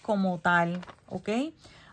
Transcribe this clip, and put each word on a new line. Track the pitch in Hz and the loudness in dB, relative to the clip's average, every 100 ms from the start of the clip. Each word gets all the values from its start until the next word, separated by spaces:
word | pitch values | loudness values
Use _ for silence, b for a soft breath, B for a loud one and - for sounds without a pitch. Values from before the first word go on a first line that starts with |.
como | - 208 190 180 | -2 0 0 0
tal, | 180 175 170 180 175 - - | 2 4 2 -2 -10 -18 -12
¿ok? | 190 185 220 302 B B B B | -8 -4 -2 -4 B B B B